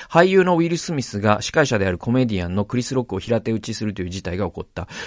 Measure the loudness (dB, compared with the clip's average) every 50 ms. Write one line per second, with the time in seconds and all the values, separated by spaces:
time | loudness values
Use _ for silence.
0 | -8 0 4 4 6 6 6 6 6 6 4 2 2 0 0 -4 -4 -4 -4 -4
1 | -4 -4 -4 0 2 2 2 2 0 -2 2 2 2 4 2 2 2 0 0 -2
2 | -2 0 2 2 2 2 0 -2 -2 -2 -2 -2 -2 -2 -2 -2 -2 -2 -2 -2
3 | -2 -2 -4 -6 -2 0 -2 0 0 0 -2 -2 -2 -6 -6 -6 -4 -6 -4 -4
4 | -6 -6 -6 -6 -6 -6 -4 -4 -4 -4 -6 -8 -12 -12 -10 -10 -10 -10 -10 -14
5 | -14